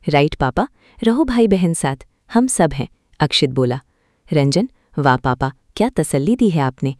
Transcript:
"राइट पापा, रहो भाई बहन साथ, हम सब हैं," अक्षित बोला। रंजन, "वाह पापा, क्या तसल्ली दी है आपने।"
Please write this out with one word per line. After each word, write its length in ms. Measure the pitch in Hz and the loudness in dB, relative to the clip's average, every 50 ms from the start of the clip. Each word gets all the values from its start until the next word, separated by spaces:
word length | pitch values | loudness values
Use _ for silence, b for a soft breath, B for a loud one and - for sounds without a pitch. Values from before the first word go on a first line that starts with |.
| _ - | _ 0
"राइट 260 | - 143 143 147 - | 2 2 2 2 0
पापा, 320 | - 139 131 - - 254 - b b b b b b - | -2 -4 -2 -2 -2 -4 -4 b b b b b b -2
रहो 200 | 226 233 262 320 | 0 2 2 0
भाई 240 | 262 240 233 233 220 | 0 2 2 2 2
बहन 260 | 196 185 180 170 165 | 2 2 2 0 -2
साथ, 220 | - - 143 135 135 - _ _ _ _ _ - | -2 -4 -6 -6 -6 -12 _ _ _ _ _ 0
हम 140 | 226 247 262 | 0 0 0
सब 260 | - - 180 156 139 | 2 2 0 0 0
हैं," 140 | 135 - - _ _ _ _ _ _ | -4 -8 -10 _ _ _ _ _ _
अक्षित 300 | - 139 - - - 135 | -4 -2 0 0 0 0
बोला। 300 | 127 131 127 123 120 131 _ _ _ _ _ _ _ _ _ _ 160 | 0 -2 -2 -2 -2 -6 _ _ _ _ _ _ _ _ _ _ 0
रंजन, 360 | 151 139 139 139 170 220 262 _ _ _ _ _ - | 2 2 2 2 0 -2 -2 _ _ _ _ _ -2
"वाह 180 | 143 139 127 127 | 0 2 2 2
पापा, 340 | _ 135 123 - 131 131 - _ _ _ _ | _ -2 -2 -2 -4 -6 -6 _ _ _ _
क्या 140 | - 202 247 | -4 -4 -2
तसल्ली 460 | - - 156 - - 139 135 165 233 | 0 -4 -4 -2 -2 -2 0 0 0
दी 140 | 254 247 208 | 2 2 0
है 120 | 165 160 | 2 0
आपने।" 340 | 139 131 131 _ - 135 135 _ | -2 -2 -4 _ -6 -6 -6 _